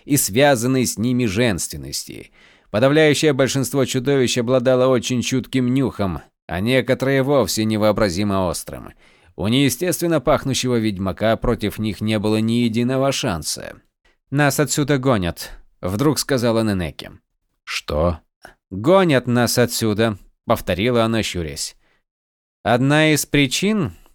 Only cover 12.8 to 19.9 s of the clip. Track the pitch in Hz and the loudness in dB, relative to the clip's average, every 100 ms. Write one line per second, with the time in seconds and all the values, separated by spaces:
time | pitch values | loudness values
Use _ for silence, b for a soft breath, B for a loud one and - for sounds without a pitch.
12.8 | 120 131 135 135 131 85 76 - - - | 0 0 -2 -2 -4 -4 -6 -10 -12 -18
13.8 | _ _ _ _ - 139 147 131 143 - | _ _ _ _ -6 0 0 2 -2 -2
14.8 | 143 143 131 113 87 - - - - _ | 0 0 2 0 0 -4 -10 -16 -20 _
15.8 | 92 104 147 127 - 135 117 113 110 98 | -6 0 0 0 -2 0 0 0 0 0
16.8 | 82 - - - _ _ _ _ - - | -4 -8 -18 -20 _ _ _ _ -12 -10
17.8 | - 76 87 82 _ _ B B - 95 | -4 0 0 -2 _ _ B B -14 -4
18.8 | 117 190 185 135 120 120 117 - 120 - | 2 4 4 2 2 0 2 2 0 0
19.8 | 110 | -2